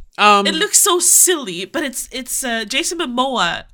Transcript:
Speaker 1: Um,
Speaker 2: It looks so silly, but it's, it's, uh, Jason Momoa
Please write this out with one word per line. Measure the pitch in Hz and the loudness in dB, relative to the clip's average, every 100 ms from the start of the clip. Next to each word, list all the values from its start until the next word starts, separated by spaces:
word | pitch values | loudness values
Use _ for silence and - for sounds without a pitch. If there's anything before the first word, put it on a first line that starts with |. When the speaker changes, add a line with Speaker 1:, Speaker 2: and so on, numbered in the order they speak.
| - - | -14 -2
Speaker 1:
Um, | 208 202 202 | 2 4 2
Speaker 2:
It | 320 | -2
looks | 415 - | 0 2
so | 415 349 | 2 2
silly, | 349 - - 339 226 170 | 4 4 4 2 -2 -8
but | - - | -6 -6
it's, | 285 - - | -6 -6 -10
it's, | 262 254 - | -10 -6 -6
uh, | 262 226 | -2 -4
Jason | 214 262 - 339 | -2 -2 -2 -2
Momoa | 302 247 269 233 170 - - | -2 0 0 2 0 0 -8